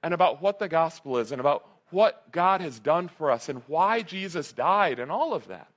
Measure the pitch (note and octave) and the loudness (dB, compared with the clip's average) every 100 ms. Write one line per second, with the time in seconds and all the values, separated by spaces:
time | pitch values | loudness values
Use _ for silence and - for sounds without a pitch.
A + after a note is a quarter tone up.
0 | E3 E3+ F3+ C3+ F#3+ G3+ G3 E3 E3 - | -2 2 2 4 -2 -2 -2 0 0 -2
1 | C#3+ B2+ A2 C3 C#3 C#3+ - _ _ F3+ | -4 -2 -2 0 0 0 -4 _ _ 2
2 | A3 - _ E3 F3+ F#3+ F3 A2+ G#2+ E3 | 2 2 _ 0 2 2 -2 -6 0 0
3 | F3+ - D3+ A#2 - C3 A#2+ D#3 G3 A3+ | 0 -4 0 0 -2 -12 -4 0 2 0
4 | F3 F#3 F#3+ E3+ C#3 - C#3+ G3 F#3+ A#2+ | -4 -10 -8 -8 -8 -2 0 2 2 0
5 | B2+ G3 D#4+ G3 - F#2 - | -6 -4 -4 -4 -8 -18 -18